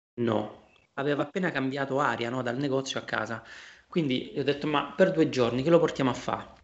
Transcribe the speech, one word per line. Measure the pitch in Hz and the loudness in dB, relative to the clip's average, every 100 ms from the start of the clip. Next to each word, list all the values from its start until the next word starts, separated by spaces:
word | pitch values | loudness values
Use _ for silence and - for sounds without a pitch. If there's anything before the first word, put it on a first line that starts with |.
| _ - | _ -2
No, | 117 107 107 - - _ _ | 0 0 -2 -10 -20 _ _
aveva | - 143 143 | -4 -2 -2
appena | 147 196 180 | -2 -2 -2
cambiato | 143 131 139 135 135 | 0 -2 -2 -2 0
aria, | 135 113 117 | 0 0 -2
no, | 131 | -2
dal | 120 123 | -2 -2
negozio | 143 135 135 120 | 0 0 -2 -6
a | |
casa. | - 117 110 113 - - - - - | -4 -4 -4 -8 -12 -20 -20 -20 -4
Quindi | 180 143 127 - 147 | 0 0 0 -2 -2
ho | |
detto: | 135 143 156 | 0 0 0
"Ma | 143 - - | 0 0 4
per | 185 | 4
due | 160 147 | 4 2
giorni | 123 117 123 | 4 2 2
che | 143 | 4
lo | 170 | 6
portiamo | 156 - 131 | 4 2 0
a | |
fa?" | - - - - - | 0 -4 -6 -6 -20